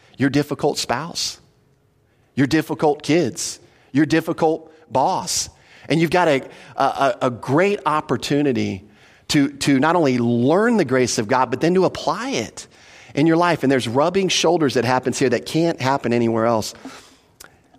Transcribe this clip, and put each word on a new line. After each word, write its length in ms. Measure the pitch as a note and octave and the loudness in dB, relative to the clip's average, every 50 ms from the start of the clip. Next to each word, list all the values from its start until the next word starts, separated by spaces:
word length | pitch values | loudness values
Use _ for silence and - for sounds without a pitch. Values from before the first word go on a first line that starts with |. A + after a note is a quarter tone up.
| _ _ _ - | _ _ _ -2
Your 100 | C3 C#3 | -2 0
difficult 500 | B2+ D3 C#3+ - C#3+ - - D3 B2+ - | 0 0 -2 -2 -4 -4 -2 -2 -2 -2
spouse, 640 | - - A#2+ B2+ D#3 F3 - - - - - - _ _ _ _ _ _ _ _ _ _ _ _ _ _ _ _ _ _ _ | -4 -4 -4 -4 -6 -8 -8 -8 -8 -8 -10 -14 _ _ _ _ _ _ _ _ _ _ _ _ _ _ _ _ _ _ _
your 120 | - C#3+ | -2 0
difficult 560 | B2+ D#3+ D#3+ D3+ - C#3+ - E3 D3+ D3 - | 2 2 0 0 -2 -2 0 0 0 0 0
kids, 560 | - - D3 F3 D#3 A2 - - - - - - - _ _ _ _ _ | 0 0 2 2 0 0 -4 -6 -8 -10 -10 -14 -18 _ _ _ _ _
your 140 | - C3+ D#3 | 0 0 2
difficult 640 | C#3 D#3+ D#3+ D#3+ F3 D#3+ - E3+ D#3 D#3+ D#3+ - - - - - - | 2 2 0 0 -2 -2 0 0 0 0 -2 -6 -14 -20 -20 -10 -4
boss. 560 | A2+ B2+ C#3 F3 F#3 C3 F#2+ - - - - - - _ _ - - - - - | -2 0 0 0 -2 -4 -4 -6 -6 -6 -6 -8 -12 _ _ -20 -20 -12 -6 -2
And 120 | C#3 E3 | 0 0
you've 100 | E3+ D#3 | 2 2
got 180 | F3+ F3+ F3 E3 | 2 2 4 4
a, 200 | C#3 C3 B2+ - - - - - - | 2 0 -2 -6 -16 -20 -20 -8 -4
a, 420 | - C3+ C3 - - C3+ C3+ A#2+ - | -2 0 0 0 0 0 0 0 0
a 80 | B2+ B2+ | -2 -4
great 500 | A#2+ G2+ - - C3 D#3+ F#3 G3+ G3+ - - | -4 -4 -4 0 0 2 2 2 0 -2 -2
opportunity 960 | D3+ D3+ D3+ D3+ - C#3 A2 - - D3 C#3+ D3 C#3 A#2+ G#2+ G#2 G#2 G2+ F#2+ - - - _ - - - _ _ - | -2 -2 -2 -2 -2 -4 -4 -2 -2 0 0 0 0 0 0 -2 -4 -6 -8 -12 -18 -20 _ -20 -20 -20 _ _ 0
to, 200 | - D3+ C#3 D3 | 2 2 2 0
to 320 | - - - D3+ C#3 C3 | -2 -2 0 2 2 4
not 160 | C#3 D#3+ E3+ | 4 2 2
only 220 | F3+ D#3 C3+ B2+ A#2+ | 2 2 2 2 2
learn 580 | A#2 A#2+ A#2+ A#2 A#2+ C3+ D#3+ G3 G#3+ A#3+ A#3+ | 0 0 0 2 2 2 2 2 2 2 2
the 80 | G#3 D#3+ | 2 2
grace 340 | A#2+ C3 C3 B2+ A2+ - - | 2 2 2 2 0 0 -2
of 80 | A2 | -2
God, 240 | G2+ C3 B2+ C3 A#2+ | 0 0 0 0 0
but 100 | C3 A#2 | -2 0
then 140 | D3 E3 F3+ | 0 2 2
to 120 | F#3+ F3+ | 2 2
apply 440 | D3 - - - - D#3+ G3+ A#3 C#4 | 0 0 -4 -6 -6 -4 -4 -6 -6
it 380 | B3 C3+ A2 - - - - - - - - - - - - - - | -6 -6 -6 -8 -12 -18 -20 -20 -20 -20 -20 -20 -20 -20 -20 -6 -2
in 120 | C#3 D3+ | 0 2
your 120 | E3 D#3+ E3 | 4 4 4
life. 240 | F3 F3 D#3+ - | 2 2 0 0
And 100 | - C3+ | 2 2
there's 160 | C#3 C3 A#2+ A#2+ | 2 2 0 0
rubbing 400 | A2 C3+ D3 F3 F3+ G3 F#3+ E3+ | 0 0 2 2 2 0 0 0
shoulders 460 | - - - D#3+ F3 E3+ D#3 C3 A2+ | 0 0 2 2 2 2 2 0 0
that 100 | B2+ A#2 | 0 0
happens 340 | A#2+ B2+ B2+ - - C3+ - | 2 0 0 0 -2 -2 0
here 120 | C#3 B2 | 0 0
that 160 | A#2 A2 - | 0 -2 -2
can't 340 | - - D#3 E3+ E3+ - - | -2 -2 0 0 0 0 0
happen 320 | B2+ C3 C#3 C3+ - A#2 | 0 0 0 0 0 0
anywhere 320 | A#2 A#2+ A#2 A2+ A2+ A2+ A2+ | 0 0 0 0 0 0 0
else. 280 | A#2 A#2 A2 G2+ - - - - - - - - - _ _ _ _ _ - - - _ _ _ _ _ | 0 0 0 -2 -6 -10 -16 -18 -20 -20 -20 -20 -20 _ _ _ _ _ -20 -20 -20 _ _ _ _ _